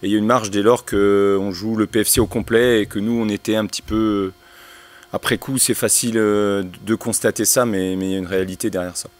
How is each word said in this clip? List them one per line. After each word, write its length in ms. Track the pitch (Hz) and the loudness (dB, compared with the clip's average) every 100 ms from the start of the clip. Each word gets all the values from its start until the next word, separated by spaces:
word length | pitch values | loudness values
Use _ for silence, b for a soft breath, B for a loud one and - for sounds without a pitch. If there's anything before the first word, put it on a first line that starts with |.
et 60 | 95 | 0
il 40 | |
y 40 | 107 | 0
a 20 | |
une 80 | 107 | 2
marge 260 | 123 107 | 0 0
dès 100 | 101 | 2
lors 240 | 101 123 - | 4 2 0
qu'on 640 | 101 101 101 101 98 98 | 2 4 6 4 2 -2
joue 240 | 90 107 110 | -6 -4 -2
le 100 | 104 | 0
P 200 | 113 101 | 0 2
F 20 | |
C 140 | - | 2
au 60 | 110 | 0
complet 540 | 120 104 113 123 113 | -2 0 2 4 4
et 40 | 101 | 0
que 120 | 104 | -2
nous, 240 | 104 117 | -2 -2
on 60 | 110 | -2
était 300 | 104 - 110 | -2 -2 -2
un 80 | 104 | -2
petit 160 | - | -6
peu, 500 | - 110 110 101 95 - B B B B B B B | -4 -2 0 0 -4 -8 B B B B B B B
après 260 | - - 120 | -6 -2 -4
coup, 200 | - 131 | -2 -2
c'est 160 | - | 0
facile, 440 | 113 110 - 123 113 | 0 0 0 0 0
euh, 460 | 107 104 104 101 92 87 | 2 2 2 0 -4 -10
de 120 | 98 110 | -4 -4
constater 480 | - 107 117 - | -2 -2 -2 0
ça, 220 | 107 - 120 | 0 2 2
mais, 320 | 98 92 92 | 0 -2 -2
mais 80 | 95 | -2
il 60 | |
y 20 | 95 | -4
a 40 | |
une 60 | 90 | -2
réalité 440 | 95 95 92 110 | -2 -2 -4 -4
derrière 260 | 92 90 87 | -4 -6 -8
ça. 140 | - | -14